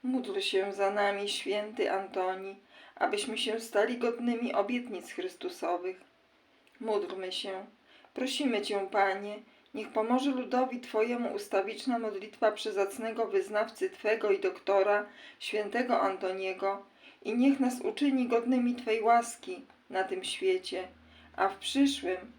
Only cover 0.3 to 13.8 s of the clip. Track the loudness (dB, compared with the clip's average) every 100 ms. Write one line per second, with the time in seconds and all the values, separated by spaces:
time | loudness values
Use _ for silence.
0.3 | -4 0 0 0 0 0 2 0 0 -4
1.3 | -4 -2 -2 -4 -2 0 0 -2 -2 -2
2.3 | -2 -8 -14 _ -20 -20 -4 -2 0 -2
3.3 | -2 -2 -2 0 2 2 2 -2 0 -2
4.3 | 0 0 0 0 -2 -4 -10 -10 -8 -8
5.3 | -6 -10 -4 -2 -2 -4 -10 -18 _ _
6.3 | _ _ _ _ _ -2 -2 -2 -6 -6
7.3 | -6 -6 -8 -10 _ _ -20 -14 -6 -4
8.3 | 0 0 0 0 -2 0 2 2 2 -6
9.3 | -10 -16 _ _ -10 -4 -2 2 2 2
10.3 | -2 0 2 2 -2 -4 0 2 0 -2
11.3 | -6 -2 -2 -2 -4 -2 0 -2 -6 -10
12.3 | 0 0 2 -2 0 0 -2 -6 -2 2
13.3 | 0 2 0 0 -2